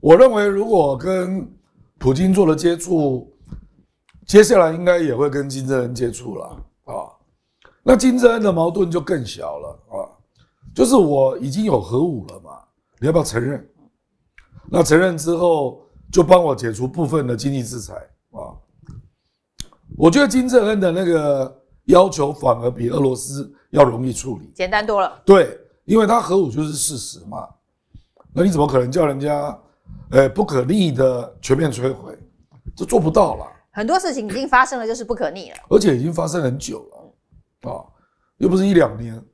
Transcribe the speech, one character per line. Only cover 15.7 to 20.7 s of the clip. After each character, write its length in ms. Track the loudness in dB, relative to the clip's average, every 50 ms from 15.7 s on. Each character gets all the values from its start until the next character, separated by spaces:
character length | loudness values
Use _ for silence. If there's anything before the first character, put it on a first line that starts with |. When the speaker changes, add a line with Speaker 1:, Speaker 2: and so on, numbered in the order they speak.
| -8 -10 _ _ _ -20 _ -2
Speaker 1:
就 140 | 0 0 4
帮 180 | 6 6 4 6
我 140 | 2 -2
解 160 | -2 -4 -8 -6
除 160 | -6 -8 -8
部 180 | -4 -4 -4
分 200 | -2 -2 -4 -4
的 100 | -4 -6
经 160 | -4 -4 -4 -4
济 100 | -4 -6
制 180 | -8 -10 -12
裁 140 | -14 -14 -16 -18 -20 _ _ _ _ _ _
啊。 240 | -18 -18 -18 -20 -20 _ _ _ _ _ -20 -20 -20 -20 _ _ _ _ _ _ _ _ _ _ _ -18 _ _ _ _ _ -4
我 140 | 4 4 4
觉 100 | 6 6
得 60 | 2
金 220 | 2 2 0 -2 2
正 180 | 2 2 2
恩 140 | 2